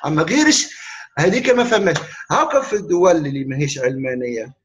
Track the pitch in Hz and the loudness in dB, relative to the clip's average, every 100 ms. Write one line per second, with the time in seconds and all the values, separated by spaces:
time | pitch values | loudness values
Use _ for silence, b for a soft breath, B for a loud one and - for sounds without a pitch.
0 | 143 151 160 269 302 311 - B B B | 0 0 2 4 4 2 -2 B B B
1 | B - 170 233 254 247 240 220 196 143 | B 0 2 2 2 2 4 2 2 -2
2 | B B B 220 311 285 262 208 165 175 | B B B 0 2 0 0 -4 -2 4
3 | 185 170 143 139 135 131 147 139 127 135 | 4 4 0 -6 -6 -2 -4 -2 -2 -2
4 | 131 127 123 117 117 - | -6 -4 -6 -6 -10 -16